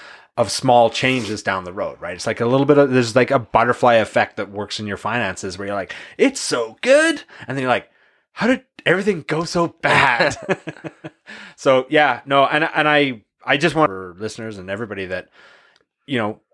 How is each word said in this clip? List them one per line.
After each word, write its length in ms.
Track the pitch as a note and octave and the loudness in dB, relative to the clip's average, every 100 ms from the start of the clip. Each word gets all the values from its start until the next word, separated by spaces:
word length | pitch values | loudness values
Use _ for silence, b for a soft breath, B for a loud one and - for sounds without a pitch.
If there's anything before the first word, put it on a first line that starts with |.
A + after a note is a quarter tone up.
| B B B - | B B B -4
of 160 | G#2 | -2
small 360 | - C3 A#2+ A2+ | 0 4 4 4
changes 520 | - C3 C3 G#2+ G#2 | 2 -2 -2 -4 -6
down 220 | - F#2+ | -4 -4
the 80 | F2+ | -6
road, 280 | F#2+ E2 C#2+ | -8 -8 -8
right? 140 | E2+ | -12
It's 140 | F2+ A2+ | -8 -6
like 120 | A2 | -2
a 60 | A#2+ | 0
little 180 | C3+ | 2
bit 140 | C#3+ C#3+ | 4 4
of, 120 | C#3+ | 4
there's, 240 | B2+ A#2 A#2+ | 2 2 2
like, 160 | B2 | 2
a 80 | C3+ | 0
butterfly 540 | A2 A2+ A#2+ A#2 B2 | 2 2 2 2 4
effect 420 | A#2 G#2 A#2+ G#2 - | 4 4 0 0 -4
that 140 | G2 | -10
works 260 | G2+ G2+ - | -8 -10 -8
in 80 | G#2 | -8
your 100 | G2 | -6
finances 640 | G#2+ A#2+ G2 F2+ G2 F#2 | -4 -4 -4 -6 -10 -10
where 80 | G2 | -8
you're 80 | G2+ | -6
like, 160 | F#2 B B B | -8 B B B
"It's 240 | B3+ C4 | 0 0
so 360 | - A#3 A2+ - | -4 -4 -6 -4
good." 440 | A#3+ C#4+ D#4+ D4 - B B | 2 4 4 -2 -10 B B
And 80 | C3+ | -4
then 60 | |
you're 60 | B2+ | 0
like, 220 | G#2 - _ _ _ _ | -2 -2 _ _ _ _
"How 120 | - G#3+ | -4 0
did 160 | C4 _ _ - | 0 _ _ 0
everything 380 | F3+ G3+ F3 - | 0 0 -4 -4
go 160 | D3+ | -6
so 240 | E3+ F3 D#3+ - | -2 -2 -2 -2
bad?" 540 | D3+ D3 C#3 A#2+ D#3 - - | 0 2 2 2 0 -2 -6
<laughs> 560 | F3+ - - D#3+ _ D#3 _ - B B B | -6 -8 -14 -16 _ -20 _ -20 B B B
So, 300 | C#3+ C3 B2+ | 2 2 2
yeah, 300 | D3+ D3 A#2+ | 2 2 0
no, 200 | C#3 C#3 C3 | 0 2 2
and, 180 | D3+ D#3+ | 2 0
and 140 | D#3+ D3+ | 0 2
I, 340 | D3 C#3 A2+ _ _ | 4 2 -2 _ _
I 120 | B2 C#3+ | -2 0
just 180 | E3 | 2
want 160 | D3+ D3+ | 2 2
for 240 | F#2 F#2 F2 | 0 -12 -10
listeners 400 | G#2+ - A2+ G2+ | -10 -10 -12 -10
and 120 | F#2 | -8
everybody 360 | G2+ A2 G2 F#2 | -6 -6 -8 -6
that, 220 | F#2 - b b b b b b _ - | -8 -10 b b b b b b _ -6
you 120 | B2+ | -2
know, 220 | G#2+ A2 _ | -2 -6 _